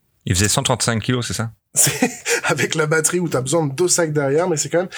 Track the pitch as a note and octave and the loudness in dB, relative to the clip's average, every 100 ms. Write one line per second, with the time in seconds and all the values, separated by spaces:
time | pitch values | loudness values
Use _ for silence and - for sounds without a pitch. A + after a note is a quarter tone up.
0 | _ _ C#3 F2+ G#2 - C3 A#2+ - A2 | _ _ -2 2 2 2 0 0 0 -2
1 | - B2 - F#2 A2+ - _ - D3 - | 0 -2 -2 -4 -6 -8 _ 0 0 2
2 | A#3+ - - A#4+ - E3 E3+ D#3 D3+ D#3+ | -2 -2 -2 -2 0 0 0 0 0 2
3 | D3+ F3+ E3 C3+ C3 E3 C#3+ C3+ F3+ - | 2 0 0 -2 0 0 0 0 0 2
4 | D#3+ D3 C#3 D3+ F3+ D3 C#3 E3 F#3+ | 0 0 0 2 0 -2 0 -2 -2